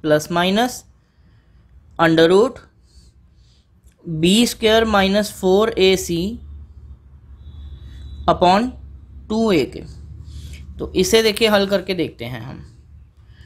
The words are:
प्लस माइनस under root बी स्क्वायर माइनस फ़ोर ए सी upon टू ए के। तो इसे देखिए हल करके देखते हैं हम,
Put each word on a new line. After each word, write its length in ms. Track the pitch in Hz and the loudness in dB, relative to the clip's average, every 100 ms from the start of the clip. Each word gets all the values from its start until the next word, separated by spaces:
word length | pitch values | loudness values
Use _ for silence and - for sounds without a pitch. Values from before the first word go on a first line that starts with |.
प्लस 280 | 156 151 151 | 0 0 0
माइनस 520 | 170 180 202 247 - - _ _ _ _ _ _ _ _ - _ - | -2 2 2 0 -4 -18 _ _ _ _ _ _ _ _ -20 _ 0
under 300 | 165 160 165 | 2 4 6
root 280 | 190 254 - - _ _ _ - _ _ _ _ _ _ _ _ _ 175 | 4 2 -2 -20 _ _ _ -20 _ _ _ _ _ _ _ _ _ -8
बी 400 | 156 170 208 233 | 0 2 4 2
स्क्वायर 380 | - 220 220 | 2 2 4
माइनस 480 | 220 208 190 202 208 | 4 2 2 2 -2
फ़ोर 380 | - 190 190 220 | -2 2 4 2
ए 260 | - 190 185 | 2 2 2
सी 420 | - 170 185 240 - - - - - - - - - - - - - - - - - - - | 0 -4 -4 -8 -14 -18 -20 -20 -20 -20 -20 -20 -20 -20 -20 -18 -18 -18 -18 -18 -16 -4 -2
upon 400 | 165 180 190 254 - - - - - - | 2 4 2 0 -6 -18 -20 -20 -16 -6
टू 220 | 220 226 | 0 2
ए 120 | 170 120 | 2 0
के। 160 | - - - - - - - - - - - | -6 -16 -18 -18 -18 -18 -16 -16 -16 -16 -14
तो 140 | - - | -6 -2
इसे 260 | 185 226 | 2 2
देखिए 260 | 220 202 226 | 2 0 2
हल 180 | 208 190 | 2 2
करके 280 | 196 180 | -2 -2
देखते 300 | 180 139 - | -4 -6 -8
हैं 160 | 117 123 | -12 -12
हम, 240 | - - - - - - - _ - - | -12 -16 -18 -20 -20 -20 -20 _ -20 -20